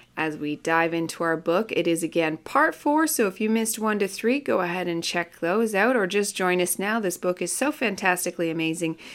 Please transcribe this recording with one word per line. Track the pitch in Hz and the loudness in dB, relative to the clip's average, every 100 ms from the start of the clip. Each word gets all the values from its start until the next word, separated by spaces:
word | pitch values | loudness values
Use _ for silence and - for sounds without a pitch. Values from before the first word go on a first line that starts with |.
| - - | -14 -6
As | 156 151 | -4 -4
we | 147 151 | -6 -4
dive | 160 165 165 | 0 2 2
into | 165 165 - | 0 -4 -2
our | 170 160 | -2 -2
book, | 170 175 220 | 0 0 0
it | - 170 | 0 0
is | 165 | 0
again | 160 170 160 156 | 0 0 0 -2
part | - 269 320 320 | -2 2 2 2
four, | 294 302 320 | 2 2 2
so | - 202 | 2 0
if | - | 0
you | 214 | 0
missed | 226 220 220 | 0 0 -2
one | 214 208 | -2 0
to | 196 | -2
three, | - 220 277 | -2 0 0
go | - 196 | 2 0
ahead | 180 180 175 | 0 -2 -2
and | 170 | -2
check | - 175 170 - | -2 -2 -4 -4
those | 165 208 226 | 0 2 2
out, | 196 226 254 | 2 4 4
or | 185 | 2
just | 202 202 - | 0 -2 0
join | 185 180 | 2 2
us | 180 - | 2 0
now. | 202 226 | -2 0
This | 190 - | -2 -2
book | 180 180 | -2 -2
is | 175 - | -2 -2
so | 269 | -2
fantastically | 285 226 190 190 180 180 175 165 | 0 -2 0 0 2 0 -2 -2
amazing, | 160 160 165 165 160 - | 0 -2 0 -2 -4 -12